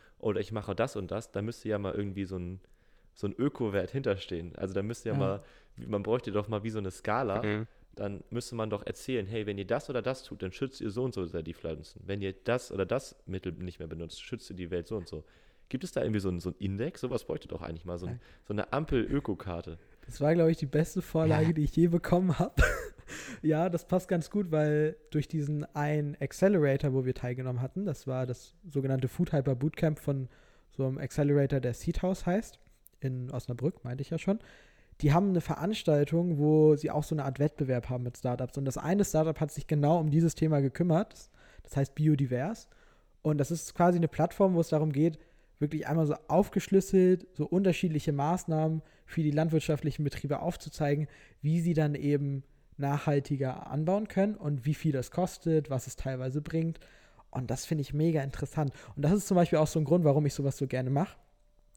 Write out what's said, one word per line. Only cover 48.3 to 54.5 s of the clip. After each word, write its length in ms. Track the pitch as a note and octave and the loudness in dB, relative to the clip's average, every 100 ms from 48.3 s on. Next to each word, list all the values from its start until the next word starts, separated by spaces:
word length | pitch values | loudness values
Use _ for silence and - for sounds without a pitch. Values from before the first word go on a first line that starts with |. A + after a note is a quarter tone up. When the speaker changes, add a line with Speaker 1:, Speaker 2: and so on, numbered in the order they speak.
| F3+ - D#3 D#3+ D#3+ - _ | -2 0 0 0 -2 -6 _
Speaker 2:
für 200 | - - | -6 -2
die 80 | D3+ | 0
landwirtschaftlichen 720 | D3 D#3+ D#3+ - D3+ D3+ - | 2 2 2 2 0 -2 -2
Betriebe 340 | C#3+ - C#3 C#3+ | -4 -4 -4 -4
aufzuzeigen, 640 | E3 - D3+ - C#3+ D3 D3+ - - _ | -4 -6 -12 -2 0 0 -2 -8 -20 _
wie 180 | D3 E3+ | 0 2
sie 140 | E3 | 2
dann 220 | D#3+ D3+ D3 | 2 2 0
eben 480 | C#3+ C#3+ C#3+ C#3 - _ _ - C#3 | 2 2 0 -4 -8 _ _ -6 -2
nachhaltiger 760 | D3 - C#3+ C#3 C#3 C3+ - - | 0 2 2 2 -2 -2 -4 -6
anbauen 380 | C#3+ D#3 G3+ A3 | -2 0 0 0
können 260 | F#3+ G3+ | 0 0
und 300 | G#3 D3 | 0 -4